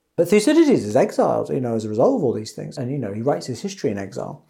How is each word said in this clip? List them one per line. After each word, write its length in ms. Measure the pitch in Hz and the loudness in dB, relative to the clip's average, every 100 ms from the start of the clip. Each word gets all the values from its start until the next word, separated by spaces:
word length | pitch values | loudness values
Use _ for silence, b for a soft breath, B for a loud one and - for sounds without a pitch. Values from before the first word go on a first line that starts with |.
| _ - | _ -2
But 140 | 170 | 4
Thucydides 540 | 208 208 311 302 175 | 4 6 6 6 4
is 120 | 104 117 | 2 2
exiled, 540 | 180 - 185 117 110 | 2 2 0 0 -2
you 120 | 143 | -4
know, 140 | 123 113 | -2 -4
as 100 | 107 | -4
a 40 | |
result 280 | 107 185 269 | 0 2 2
of 60 | |
all 100 | 139 | 0
these 200 | 107 110 | -2 -6
things. 240 | - 151 151 | -12 -12 -10
And, 140 | 123 | -8
you 60 | 143 | -6
know, 160 | 107 | -6
he 80 | 104 | -4
writes 260 | 123 175 147 | -2 -2 -6
his 140 | 117 | -8
history 300 | 196 196 127 | -10 -6 -6
in 60 | 101 | -6
exile. 480 | 95 - 50 - _ | -8 -10 -12 -14 _